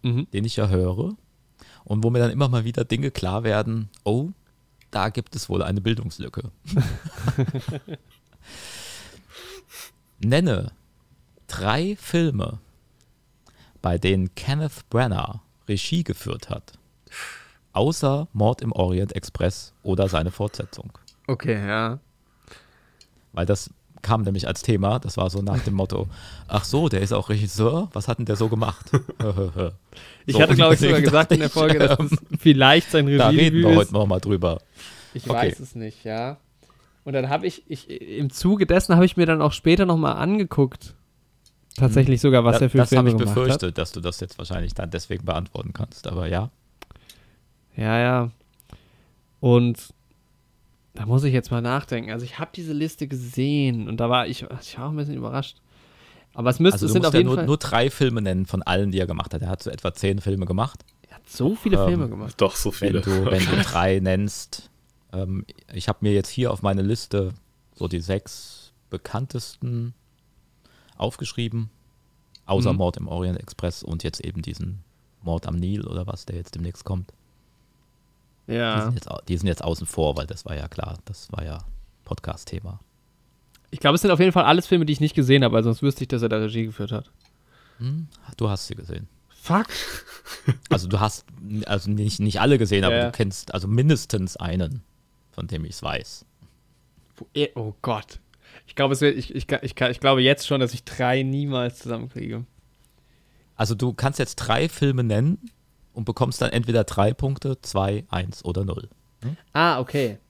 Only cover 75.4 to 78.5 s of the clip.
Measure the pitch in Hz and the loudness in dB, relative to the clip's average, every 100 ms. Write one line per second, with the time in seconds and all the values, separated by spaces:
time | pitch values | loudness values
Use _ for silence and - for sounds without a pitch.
75.4 | - 85 90 104 - 85 92 - - 90 | -4 -4 -2 -4 -6 -8 -8 -10 -10 -12
76.4 | 87 - 85 - - 92 92 _ _ _ | -10 -8 -8 -8 -6 -6 -8 _ _ _
77.4 | _ _ _ _ _ _ _ _ _ _ | _ _ _ _ _ _ _ _ _ _
78.4 | - | -6